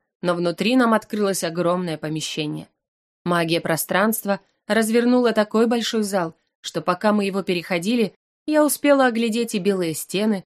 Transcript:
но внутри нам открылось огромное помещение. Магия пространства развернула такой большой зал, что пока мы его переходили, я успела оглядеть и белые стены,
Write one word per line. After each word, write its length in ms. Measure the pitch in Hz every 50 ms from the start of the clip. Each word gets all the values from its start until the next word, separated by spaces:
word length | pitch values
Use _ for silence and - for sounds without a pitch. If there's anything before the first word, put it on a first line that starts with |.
| _ _ _ _
но 140 | - 175 175
внутри 420 | 175 175 175 170 - 185 220 254
нам 160 | 262 240 226
открылось 500 | 220 214 - - - 208 208 196 190 -
огромное 540 | 190 170 165 180 170 170 180 180 180 170 156
помещение. 720 | 147 - 151 156 156 151 - - 160 151 151 156 156 165 - _ _ _ _ _ _ _ _ _ _ -
Магия 380 | 175 175 170 170 165 170 165
пространства 800 | 170 175 165 151 - - 185 185 202 226 220 - - 196 196 - - _ _ _ _ -
развернула 600 | 208 226 226 214 220 240 233 247 247 247 247 233
такой 340 | 214 214 208 214 - 214 240
большой 380 | 226 247 233 208 - - 220 208
зал, 320 | 196 202 190 170 165 - _ _ _ _ _
что 200 | - - - 170
пока 320 | 160 180 180 180 - 214
мы 120 | 208 208 202
его 180 | 196 185 196
переходили, 720 | 185 - 180 170 156 - 190 175 170 208 247 240 214 180 - _ _ _ _ _ _
я 180 | 311 302 302 302
успела 420 | 277 - - - 285 285 277 262
оглядеть 480 | 254 226 226 233 233 214 240 233 226 -
и 40 | 202
белые 360 | 170 202 196 185 175 165 156
стены, 500 | - - - - 185 214 220 208 185 - _ _